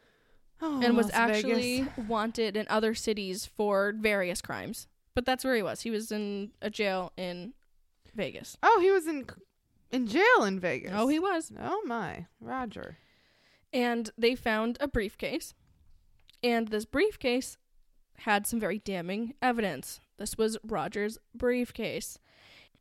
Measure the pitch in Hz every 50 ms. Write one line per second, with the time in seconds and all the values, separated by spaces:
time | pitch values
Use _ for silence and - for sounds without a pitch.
0 | _ _ _ _ _ _ - - _ _ _ - 320 320 294 262 247 240 240 240
1 | 220 208 - 220 233 226 214 214 214 262 233 240 247 247 247 254 262 269 - -
2 | 220 208 226 214 214 226 220 240 226 214 196 214 214 - - 220 220 220 226 -
3 | - 233 214 214 202 185 180 208 - - - - 214 208 202 196 196 208 208 220
4 | 214 214 208 202 185 180 180 - - - 135 104 92 131 226 - - _ _ _
5 | _ _ - 254 247 262 262 254 - 262 262 226 196 156 - - - 233 226 208
6 | 220 - 214 214 208 202 202 202 202 208 - - - 214 214 - 214 196 190 185
7 | 180 170 - - 185 180 175 180 180 220 269 _ _ _ _ _ _ _ _ _
8 | _ - - 226 185 131 - - - - - - - 381 466 403 339 381 392 381
9 | 311 320 320 277 247 - - - - _ _ _ _ _ _ _ _ - - 262
10 | 247 208 208 320 392 480 508 403 247 196 190 190 175 175 131 127 - - 185 208
11 | 226 262 302 311 359 403 370 330 320 - - - - 262 359 427 440 294 233 233
12 | 196 151 - - 170 - _ - - - 254 262 254 220 190 - - - - -
13 | _ _ _ _ _ _ _ _ _ _ _ _ _ - - 254 240 240 240 233
14 | 226 220 - - 233 233 254 240 - 233 220 214 220 233 240 - 285 285 - 247
15 | 208 208 - - - 147 226 320 - - - _ _ _ _ _ _ - - -
16 | _ _ _ _ _ _ - - - 240 233 233 233 214 214 208 226 - - 277
17 | 381 427 427 - - 254 240 262 254 - - _ _ _ _ _ _ _ _ _
18 | _ _ _ - - 226 208 202 208 - 233 233 214 175 185 214 - 208 196 180
19 | 170 175 190 214 233 220 - - - 254 240 233 214 190 151 127 - - - -
20 | _ _ _ - 196 - - - 220 220 220 - - 220 226 170 139 175 - 208
21 | 208 214 226 - _ _ - 233 247 247 247 247 247 - - - 220 170 117 165
22 | - - - - _ _ _ _ - - - - - _ _ _